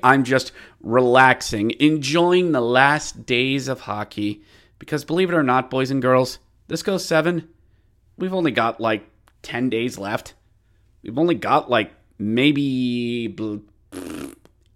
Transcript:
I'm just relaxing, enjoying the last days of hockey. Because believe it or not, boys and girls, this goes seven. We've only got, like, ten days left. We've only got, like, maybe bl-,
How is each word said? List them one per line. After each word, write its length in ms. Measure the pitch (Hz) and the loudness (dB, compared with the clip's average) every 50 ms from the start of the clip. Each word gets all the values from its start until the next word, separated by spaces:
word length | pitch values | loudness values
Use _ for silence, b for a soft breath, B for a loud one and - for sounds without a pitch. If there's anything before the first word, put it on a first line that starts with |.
| - | 4
I'm 200 | 127 135 135 127 | 4 4 4 4
just 280 | 120 135 127 - - b b b b b b | 2 0 0 0 -4 b b b b b b
relaxing, 920 | - 107 113 127 127 123 123 131 131 131 127 - - - 117 104 104 117 - - | -4 0 2 2 4 6 6 6 6 6 4 2 -2 -6 -4 -2 -2 -2 0 2
enjoying 720 | 143 151 156 151 135 135 151 170 170 175 180 185 180 170 | 2 2 2 0 -2 -2 0 2 2 4 4 2 2 2
the 100 | 147 127 | 0 0
last 640 | 117 117 123 127 135 143 151 156 - - - - 110 | 0 2 4 4 4 4 2 0 -4 -8 -14 -10 -6
days 400 | - 123 120 127 135 139 139 127 | -2 0 0 0 0 -2 -4 -4
of 140 | 131 131 - | -6 -8 -8
hockey. 600 | - - 104 104 107 - - 104 104 104 104 - b b b b b b b b | -8 -8 -8 -8 -8 -8 -8 -6 -6 -6 -6 -8 b b b b b b b b
Because 260 | - - 156 143 - | -12 -8 -8 -8 -6
believe 240 | - 160 180 190 175 | -4 -2 -2 0 0
it 60 | 175 | 0
or 80 | 165 143 | 0 2
not, 260 | 123 123 131 127 - | 2 2 0 0 -2
boys 220 | 131 131 131 127 | -2 -2 -2 0
and 100 | 139 135 | -2 0
girls, 380 | 123 127 127 127 127 123 - - _ _ _ _ _ | 2 4 4 4 2 0 -4 -12 _ _ _ _ _
this 140 | - 160 165 | -8 -8 -6
goes 240 | - 208 190 175 - | -4 -2 -2 -2 -2
seven. 420 | - 170 156 156 175 175 160 - - _ _ _ _ _ _ _ _ _ _ _ _ _ | 0 0 2 2 2 0 -2 -6 -10 _ _ _ _ _ _ _ _ _ _ _ _ _
We've 160 | - 185 185 185 | -8 -6 -4 -2
only 180 | 185 170 147 | -2 -2 0
got, 300 | 107 120 113 117 113 - | 0 0 0 -2 -2 -2
like, 260 | 113 113 110 104 - _ _ _ _ _ _ _ - | -2 0 -2 -2 -4 _ _ _ _ _ _ _ -14
ten 260 | - - 120 127 127 | -10 -6 -4 -4 -2
days 300 | 110 113 120 127 - 95 | -2 -2 -4 -4 -6 -8
left. 340 | 98 101 113 117 - - - _ _ _ _ _ _ _ _ _ _ _ _ _ - | -8 -6 -6 -8 -8 -10 -20 _ _ _ _ _ _ _ _ _ _ _ _ _ -14
We've 160 | - 120 143 | -6 -2 0
only 160 | 165 175 165 | 0 0 0
got, 340 | 196 - - 131 147 - - | 0 0 0 0 0 2 2
like, 220 | 123 110 101 - - _ _ _ _ | 0 0 0 -2 -8 _ _ _ _
maybe 1080 | - 98 107 113 127 139 151 147 143 143 139 131 127 127 123 120 120 120 120 120 120 117 | -6 -4 -2 0 4 4 4 4 2 0 -2 -2 -2 -2 -2 -2 -4 -4 -4 -4 -6 -6
bl-, 300 | 107 95 107 110 107 104 104 104 _ _ _ _ _ - 92 90 85 80 - - - - _ _ _ _ _ _ _ _ | -8 -8 -8 -8 -8 -8 -10 -12 _ _ _ _ _ -16 -14 -12 -12 -12 -12 -14 -14 -18 _ _ _ _ _ _ _ _